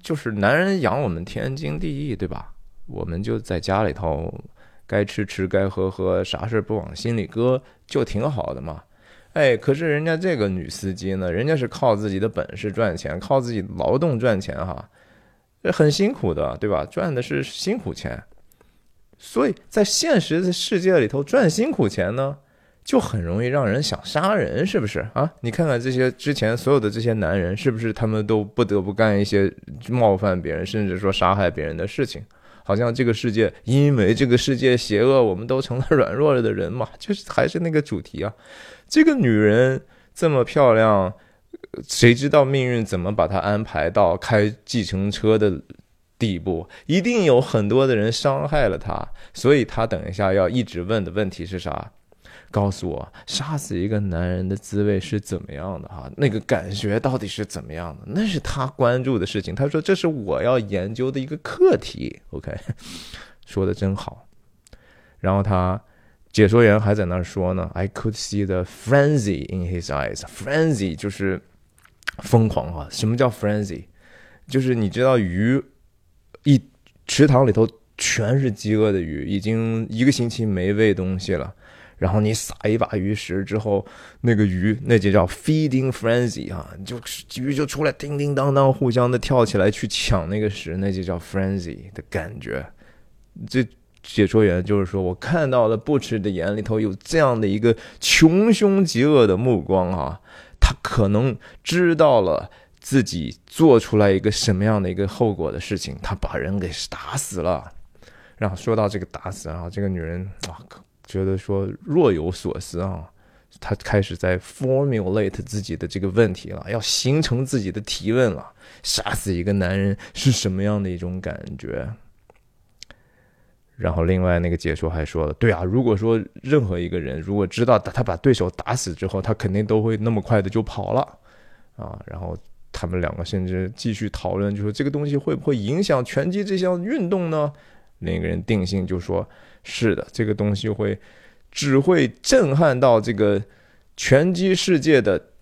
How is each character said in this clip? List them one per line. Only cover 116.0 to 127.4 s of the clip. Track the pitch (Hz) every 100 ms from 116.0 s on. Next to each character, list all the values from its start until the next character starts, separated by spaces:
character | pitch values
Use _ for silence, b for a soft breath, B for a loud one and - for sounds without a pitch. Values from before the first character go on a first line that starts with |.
个 | 95
问 | 92 113
题 | 90 -
了， | - -
要 | 113
形 | 110 - 127 147
成 | 156 120 131
自 | 135
己 | 95
的 | 95
提 | 107 - 92
问 | 120 123
了。 | 76 - - B B
杀 | - - 104
死 | - 101
一 | 87
个 | 90
男 | 101 90 95
人 | 98 98 B
是 | - 135
什 | 117 104
么 | 92
样 | 101 104
的 | 98
一 | 90
种 | 90 92
感 | 90 - - -
觉？ | - 64 65 110 - _ _ _ _ _ _ _ - b b b b b b b _ -
然 | 87
后 | 85
另 | 85 92
外 | 90 87
那 | 87
个 | 82
解 | 85 78
说 | 80
还 | 80 76
说 | 82 76
了 | 76
，“对 | 117
啊， | 85
如 | 90 113
果 | 120 104
说 | 113 113 - -
任 | 131 147 104
何 | 87
一 | 87
个 | 87
人 | 69 67
如 | 87
果 | 101